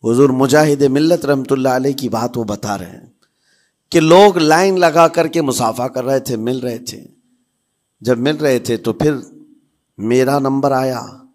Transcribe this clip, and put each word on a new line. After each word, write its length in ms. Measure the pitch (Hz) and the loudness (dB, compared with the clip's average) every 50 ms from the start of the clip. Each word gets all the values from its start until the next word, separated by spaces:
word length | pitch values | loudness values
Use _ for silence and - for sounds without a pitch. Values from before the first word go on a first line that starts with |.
| - | 0
हुजूर 280 | 113 117 123 143 135 | 0 4 4 4 4
मुजाहिद 520 | 131 131 135 131 135 151 156 151 143 135 143 | 4 0 0 2 4 2 4 2 2 2 2
मिल्लत 420 | 139 131 143 156 165 175 165 165 | 0 2 0 2 0 0 0 0
रहमतुल्लाह 500 | 139 143 139 131 131 139 131 131 135 127 | -2 -2 -2 0 -2 -4 0 0 0 0
अलैह 160 | 131 131 143 | 0 -2 -2
की 180 | 139 139 127 117 | -4 -4 -6 -6
बात 280 | 104 110 117 123 123 | -4 -4 -6 -6 -6
वो 60 | 120 113 | -6 -6
बता 320 | 104 104 98 - 104 101 | -6 -8 -8 -6 -8 -8
रहे 140 | 95 90 87 | -8 -8 -14
हैं 220 | 92 90 - 110 _ _ _ _ _ _ _ _ _ _ _ _ _ _ _ _ | -18 -20 -20 -20 _ _ _ _ _ _ _ _ _ _ _ _ _ _ _ _
कि 80 | - 170 | 0 2
लोग 380 | 156 160 170 185 202 208 185 | 4 6 6 8 8 6 4
लाइन 400 | 180 156 151 156 170 190 196 190 | 2 2 2 4 4 2 2 2
लगा 300 | 185 180 165 151 170 165 | 2 2 2 4 4 4
करके 340 | 165 165 170 165 151 156 165 | 4 4 0 -2 0 -2 -2
मुसाफा 460 | 151 135 123 - 123 113 113 123 123 | -2 -2 -2 -2 -2 -4 -2 -4 -6
कर 160 | 131 131 131 120 | -6 -6 -6 -4
रहे 160 | 123 135 135 | -2 -2 -2
थे, 180 | 131 - 127 | -2 -4 -6
मिल 240 | 110 110 120 127 127 | -4 -4 -4 -4 -4
रहे 180 | 123 123 117 110 | -6 -8 -8 -10
थे। 180 | - - 110 - - - _ _ _ _ _ _ _ _ _ _ _ _ _ _ _ _ _ _ 104 | -12 -16 -16 -16 -20 -20 _ _ _ _ _ _ _ _ _ _ _ _ _ _ _ _ _ _ -2
जब 140 | 117 127 | -2 -2
मिल 180 | 113 123 143 156 | 0 0 -2 -2
रहे 240 | 147 151 143 131 120 | 0 0 0 0 0
थे 180 | - - 117 | -2 -4 -6
तो 160 | 110 - 113 107 | -4 -4 -6 -4
फिर 280 | - 151 151 147 123 - - - - - _ _ _ _ _ _ _ _ _ _ - | -2 -2 -2 -2 -4 -10 -16 -20 -20 -20 _ _ _ _ _ _ _ _ _ _ -8
मेरा 400 | 101 110 120 127 131 127 143 143 | -4 0 0 0 2 0 0 -2
नंबर 340 | 135 135 135 139 139 143 139 | -2 -2 -2 -2 -2 -2 -2
आया 480 | 131 131 131 127 117 - - - - - _ | -2 -2 -4 -6 -8 -10 -14 -18 -20 -20 _